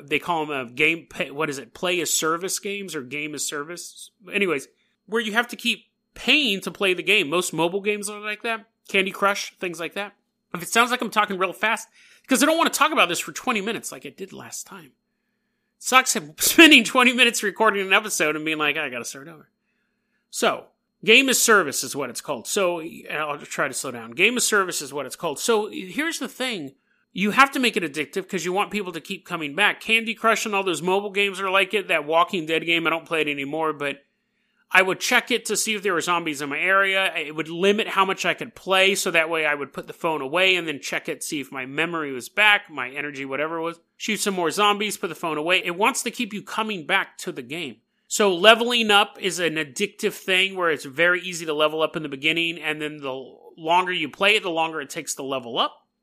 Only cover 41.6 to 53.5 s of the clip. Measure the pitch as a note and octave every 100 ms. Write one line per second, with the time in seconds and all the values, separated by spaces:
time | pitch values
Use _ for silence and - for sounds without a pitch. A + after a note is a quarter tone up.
41.6 | B2+ C#3+ E3 E3+ C#3+ C3 A2+ - G#3+ G3+
42.6 | - D3 B2+ C#3+ D3 C#3 C3+ C3+ D#3 E3
43.6 | E3 E3 _ _ - G#3 G#3 F#3+ E3 F#3
44.6 | G#3 G3+ G#3 - F#3+ D#3 E3+ D3+ D#3+ F3+
45.6 | F3 F3 A3+ B3+ B3 - A3+ G3+ - -
46.6 | A3 G3 D3 F#3+ E3+ - - D3+ B2 D#3+
47.6 | D3 G#2+ _ _ _ - G#3 E3+ G#3 A3+
48.6 | A#3+ A#3+ A3 G3+ G#3 - F#3+ E3 E3 D#3
49.6 | D3 B2 G3+ - G#3 - - F#3 F#3+ F#3+
50.6 | E3+ D3 C#3 C3 F3 F3+ F#3 E3 E3 D3+
51.6 | D#3 D#3 D#3 E3+ D3+ C3+ D#3 E3 E3 E3
52.6 | D#3 D3+ D3+ D3+ C#3 C3 C#3+ - -